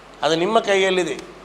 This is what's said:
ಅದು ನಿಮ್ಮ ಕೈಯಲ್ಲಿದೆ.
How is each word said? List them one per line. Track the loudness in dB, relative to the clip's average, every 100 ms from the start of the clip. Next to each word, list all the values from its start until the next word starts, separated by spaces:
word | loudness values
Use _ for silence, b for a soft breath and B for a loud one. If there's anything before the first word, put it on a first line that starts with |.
| -20 -4 0
ಅದು | 0
ನಿಮ್ಮ | 2 0
ಕೈಯಲ್ಲಿದೆ. | 2 2 2 0 -2 -6 -12 -20